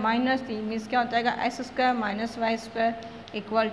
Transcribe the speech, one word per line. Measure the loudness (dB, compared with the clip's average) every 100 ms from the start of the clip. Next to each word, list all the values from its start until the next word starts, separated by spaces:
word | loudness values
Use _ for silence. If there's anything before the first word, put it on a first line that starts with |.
माइनस | 2 4 4 2 0
थ्री, | -4
मीन्स | -4 -4 0
क्या | 0
होता | 2 2
है, | 2 0 -2
एक्स | -2
स्क्वायर | -6 2 2 2
माइनस | 0 -2 -4 -2
वाई | 0 0
स्क्वायर | -2 0 0 0 -8 -12 -8 -8
इक्वल | 0 2 2